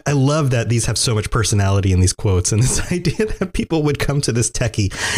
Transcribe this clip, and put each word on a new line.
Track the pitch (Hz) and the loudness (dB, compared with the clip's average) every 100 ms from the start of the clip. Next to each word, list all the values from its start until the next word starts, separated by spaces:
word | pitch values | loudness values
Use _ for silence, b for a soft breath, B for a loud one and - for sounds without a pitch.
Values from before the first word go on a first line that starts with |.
| - | 0
I | |
love | 143 135 151 139 | 2 2 2 0
that | 123 110 | 0 0
these | 120 117 | 0 0
have | 110 | -2
so | - 107 | 0 -2
much | - | 0
personality | 127 107 104 98 98 95 | -2 0 2 2 2 2
in | 92 | 4
these | 92 | 2
quotes, | - 107 90 - | 2 0 0 2
and | 107 | 2
this | 123 - | 2 0
<laughs> | - | -2
idea | 180 175 - 214 | -2 -2 -2 -2
that | - 190 | -2 -4
people | - - 160 | -4 -2 0
would | 147 139 | 0 0
come | - 143 | -2 -2
to | 135 | 0
this | 117 113 | 0 -2
techie | - 117 - 98 B B | -2 -2 -2 -2 B B